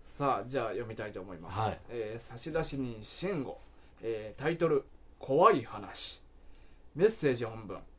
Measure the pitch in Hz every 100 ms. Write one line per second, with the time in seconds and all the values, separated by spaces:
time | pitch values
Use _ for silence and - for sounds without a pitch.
0 | - - 143 117 117 135 107 98 113 110
1 | 107 98 95 87 87 98 110 90 - 120
2 | 107 117 - 120 165 156 156 139 131 110
3 | 107 - 180 180 120 - - - - -
4 | 113 110 107 101 143 170 165 143 - -
5 | - - - 139 202 185 113 104 95 -
6 | - - - - - - - - - 139
7 | 202 220 147 120 113 113 104 90 -